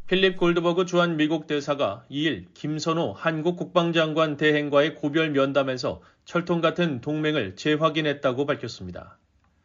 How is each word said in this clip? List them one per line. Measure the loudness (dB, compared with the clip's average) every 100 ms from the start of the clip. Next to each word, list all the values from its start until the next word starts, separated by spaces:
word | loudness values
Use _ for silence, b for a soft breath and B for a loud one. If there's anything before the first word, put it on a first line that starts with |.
| 0
필립 | 2 2 4
골드버그 | 2 4 2 2 2
주한 | 2 2 2
미국 | 0 0 -2
대사가 | -4 -2 -2 -2 -4 -8
이일 | -4 -2 -2 -8
김선호 | -8 -6 -4 -2 0 -2
한국 | -2 -4 0 -2 -2
국방장관 | 0 0 2 2 2 2 0 2
대행과의 | 2 2 2 2 2 0
고별 | -2 0 0
면담에서 | 2 2 2 0 -2 -4 -6 b b
철통 | -6 -4 0 0
같은 | 0 2 0 -2
동맹을 | -4 -2 0 0 -2
재확인했다고 | -4 0 2 2 2 -2 0 0 0
밝혔습니다. | -2 -2 -6 -10 -12 -14 -18 -20 _ _ _ _